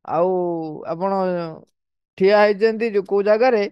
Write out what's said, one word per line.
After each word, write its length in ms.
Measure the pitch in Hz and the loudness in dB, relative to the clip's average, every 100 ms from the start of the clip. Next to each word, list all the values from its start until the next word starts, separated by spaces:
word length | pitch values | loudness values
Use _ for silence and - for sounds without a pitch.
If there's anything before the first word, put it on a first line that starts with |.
| - | -6
ଆଉ 260 | 151 180 185 175 165 160 151 - | -2 0 0 -2 -6 -8 -10 -10
ଆପଣ 260 | 165 190 196 185 175 165 160 - _ _ _ _ - | -6 -4 -2 -2 -4 -6 -12 -20 _ _ _ _ 0
ଠିଆ 200 | 190 208 | 4 6
ହେଇଛନ୍ତି 500 | 208 196 226 220 233 | 4 2 0 0 -2
ଯୋଉ 160 | 202 185 | -2 -2
କୋଉ 180 | 202 | 0
ଜାଗାରେ, 400 | 202 214 254 226 202 | 2 2 4 2 -2